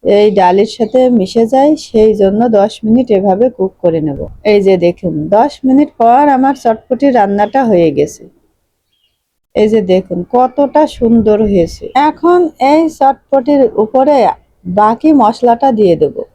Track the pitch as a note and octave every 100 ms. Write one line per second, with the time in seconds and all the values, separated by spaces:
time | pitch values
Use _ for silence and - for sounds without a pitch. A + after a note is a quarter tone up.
0 | F3+ G3+ G#3 G3 F3+ F#3+ G#3+ - A#3 B3+
1 | B3+ B3 F#3 A#3 A3+ C4 C#4+ D4+ - A3
2 | A3 G#3 G3 G#3 A#3+ G#3+ G3+ - A3 A#3
3 | B3+ G3+ G3 F#3 B3 A#3+ F#3+ _ F3 E3
4 | D3+ C#3 D#3 - G#3+ G#3 G3 F#3 E3+ F3
5 | F3+ D#3 D#3 G3+ C#4 - C4 C4 D4 _
6 | A#3 B3 D4 C4 C4+ C4+ A#3+ A3 _ B3
7 | C#4 B3 G3+ G3+ G#3 C4 B3 F#3 E3 C#3
8 | D3 - - _ _ _ _ _ _ _
9 | _ _ _ _ _ - G#3+ A3 F#3 F#3
10 | F#3 F3+ F3 B3 B3+ B3+ C#4+ D4+ D4+ -
11 | A#3 A#3 G#3+ G#3+ A3 G3 E3+ - - B3+
12 | D4 D4 E4+ F4+ E4+ - C4 D4+ D#4+ -
13 | C4+ C4+ _ C#4 C4 C#4+ A#3+ - A3 C4
14 | C4+ C#4+ G3+ - _ _ F3+ F#3 G#3+ A#3
15 | D#4 D4 G#3+ A3 A#3+ A#3 C4+ A3 G3+ D#3+
16 | D3 B2 -